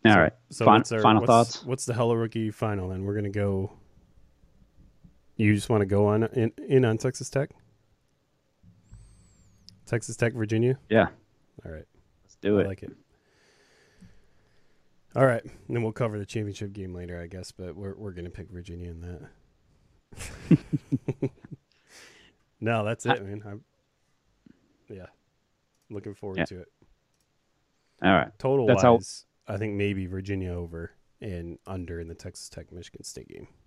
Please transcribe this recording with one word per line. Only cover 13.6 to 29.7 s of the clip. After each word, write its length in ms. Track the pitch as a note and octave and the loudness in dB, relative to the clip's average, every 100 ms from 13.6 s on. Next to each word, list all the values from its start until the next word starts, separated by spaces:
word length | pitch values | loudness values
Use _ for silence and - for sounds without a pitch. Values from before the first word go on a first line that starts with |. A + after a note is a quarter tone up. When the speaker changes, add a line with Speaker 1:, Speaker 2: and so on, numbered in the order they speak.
| _ _ _ _ F#3 - _ _ _ _ _ _ _ _ _ - | _ _ _ _ -20 -20 _ _ _ _ _ _ _ _ _ 2
Speaker 2:
All 100 | C3 | 2
right, 180 | A2+ | 2
and 320 | - - - A#2+ | -4 -20 -6 -2
then 60 | |
we'll 120 | A2+ | -2
cover 260 | A2 A#2+ G#2 | -2 -4 -4
the 60 | G2+ | -8
championship 480 | A2+ G#2 G2 G#2 | -6 -6 -8 -10
game 200 | G2+ F#2 | -10 -12
later, 260 | F2+ F2 F2 | -10 -10 -10
I 60 | E2+ | -12
guess. 240 | F#2 F2+ | -14 -16
But 240 | - F2+ D#2+ | -14 -14 -10
we're, 200 | G2 - | -12 -10
we're 160 | G#2 | -12
gonna 180 | F2+ E2+ | -10 -12
pick 200 | - - | -12 -14
Virginia 420 | F2 F2+ F2 F2 | -14 -14 -12 -12
in 100 | E2 | -12
that. 200 | F2 F2 - _ _ _ _ _ _ _ _ - - - - D#3+ - D3+ _ C3+ - - C3 | -12 -14 -16 _ _ _ _ _ _ _ _ -16 -14 -14 2 2 2 -12 _ -8 -8 -10 -10
<laughs> 100 | - - D#3 _ _ _ - - - - _ _ _ | -12 -20 -20 _ _ _ -20 -20 -20 -20 _ _ _
No, 240 | A2 A2+ | -2 -2
that's 220 | G#2 A#2 A#2 | -2 -4 -2
it, 60 | |
Speaker 1:
I 80 | A2 | -2
Speaker 2:
man. 240 | G2 G#2 G#2 | -2 -12 -14
I'm, 180 | G2+ _ _ _ _ _ _ _ _ - _ _ _ _ | -16 _ _ _ _ _ _ _ _ -20 _ _ _ _
yeah, 160 | G2 F2+ _ _ _ _ _ _ _ _ | -20 -20 _ _ _ _ _ _ _ _
looking 240 | G#2 G2+ G2 | -12 -12 -12
forward 240 | G#2 F#2+ | -10 -6
Speaker 1:
Yeah. 60 | E2+ | -6
Speaker 2:
to 140 | F#2 | -8
it. 100 | F2 _ _ _ _ _ _ _ _ _ _ _ _ _ | -18 _ _ _ _ _ _ _ _ _ _ _ _ _
Speaker 1:
All 120 | F2+ | 4
right. 160 | F#2 C2+ - | 4 2 -4
Speaker 2:
Total 260 | C3+ C#3 A#2 | -2 0 4
Speaker 1:
That's 160 | B2 | 6
how 140 | B2+ A#2 | 8 6
Speaker 2:
wise, 300 | - - _ _ - | 2 -18 _ _ -10
I 100 | G2+ | -6
think 180 | A2 | -4